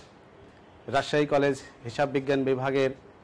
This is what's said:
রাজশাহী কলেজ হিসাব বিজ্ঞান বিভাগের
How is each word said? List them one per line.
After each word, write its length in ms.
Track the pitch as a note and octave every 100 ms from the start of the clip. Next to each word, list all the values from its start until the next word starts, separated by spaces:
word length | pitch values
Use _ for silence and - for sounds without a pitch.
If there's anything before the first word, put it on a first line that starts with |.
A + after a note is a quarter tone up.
| - - - - - - - - -
রাজশাহী 380 | C3 - D3+ D3
কলেজ 360 | C#3+ C#3 C3 - -
হিসাব 260 | A#2 B2+ C#3+
বিজ্ঞান 340 | C3+ C3+ C3+
বিভাগের 460 | C3 B2+ C3+ C3+ C3+ C3 - -